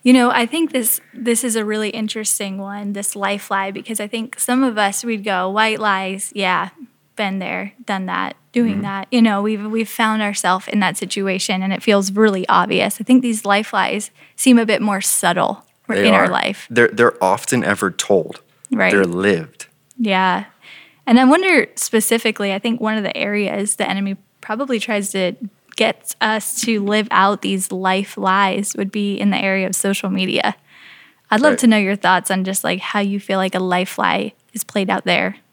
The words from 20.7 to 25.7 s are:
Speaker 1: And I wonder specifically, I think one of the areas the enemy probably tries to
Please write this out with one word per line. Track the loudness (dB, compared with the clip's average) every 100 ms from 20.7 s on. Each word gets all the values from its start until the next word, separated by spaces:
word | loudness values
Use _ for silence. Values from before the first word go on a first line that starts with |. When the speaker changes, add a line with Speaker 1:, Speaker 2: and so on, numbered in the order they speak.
| -20 -20 _ 4
Speaker 1:
And | 6
I |
wonder | 6 4 4 2 2
specifically, | -4 -2 0 2 0 0 -2 -4
I | -2
think | -2 -2
one | -2 -2
of |
the | -4 -4
areas | -2 -2 -2 -2 -4 -4
the | -2
enemy | -2 -4 -6 _ _
probably | -10 -6 -2 -4
tries | -2 -4 -2
to | -2 -4 -4 -12 _ _